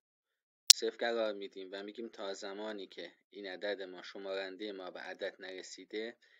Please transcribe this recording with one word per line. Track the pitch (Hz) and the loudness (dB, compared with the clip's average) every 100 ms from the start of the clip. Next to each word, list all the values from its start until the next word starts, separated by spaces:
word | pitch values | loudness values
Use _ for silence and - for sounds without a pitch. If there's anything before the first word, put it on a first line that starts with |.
| _ _ _ _ _ _ - | _ _ _ _ _ _ 10
صفر | - 113 - | 10 8 2
قرار | 117 117 110 | 2 4 2
می‌دیم | 101 98 95 92 | 0 -6 -8 -6
و | 98 | -6
می‌گیم | 101 104 117 | -6 -6 -8
تا | - 98 | -6 -6
زمانی | 98 104 101 107 104 90 | -4 -6 -6 -6 -6 -8
که | - 85 - _ | -10 -12 -14 _
این | 92 98 | -10 -8
عدد | 90 101 98 | -4 -2 -2
ما، | 92 90 | -4 -10
شمارندهٔ | - 101 98 95 95 92 107 | -12 -8 -4 -2 -2 -4 -6
ما | 98 90 | -6 -8
به | 87 | -8
عدد | 90 92 98 - | -8 -4 -4 -4
نرسیده، | 92 92 - - 95 107 113 - - | -10 -10 -10 -14 -8 -4 -4 -8 -20